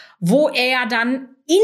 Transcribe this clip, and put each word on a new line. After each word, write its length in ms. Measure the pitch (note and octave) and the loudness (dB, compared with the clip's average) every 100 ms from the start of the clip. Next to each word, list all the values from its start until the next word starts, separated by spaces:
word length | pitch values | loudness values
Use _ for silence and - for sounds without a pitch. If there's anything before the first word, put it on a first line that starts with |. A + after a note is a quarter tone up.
| - - | -20 -6
wo 300 | F3 C4 D4+ | 0 2 2
er 360 | C4 B3 C4 A#3+ | 0 -2 -2 -2
dann 420 | A#3 A#3 C4 C4+ _ - | -2 -2 -4 -8 _ 0
in 140 | F4+ | 2